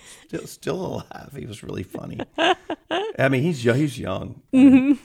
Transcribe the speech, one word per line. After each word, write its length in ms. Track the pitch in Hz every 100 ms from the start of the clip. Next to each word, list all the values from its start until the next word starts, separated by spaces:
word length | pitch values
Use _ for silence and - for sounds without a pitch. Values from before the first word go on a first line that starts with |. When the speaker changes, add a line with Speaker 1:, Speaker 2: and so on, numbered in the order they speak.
| - - _
Speaker 1:
still, 200 | - -
still 400 | - - 185 185
alive." 460 | - - - - 139
He 100 | -
was 160 | 101
really 180 | - 101
funny. 360 | 92 - - - -
Speaker 2:
<laughs> 60 | - 330 370 - 320 - 330 440 -
Speaker 1:
I 100 | 135
mean, 140 | 135
he's 220 | 156 147
yo-, 80 | 117
he's 240 | 120 151 120
young. 440 | - 95 95 117 _
Speaker 2:
Mm-hmm. 500 | 262 269 262 269 269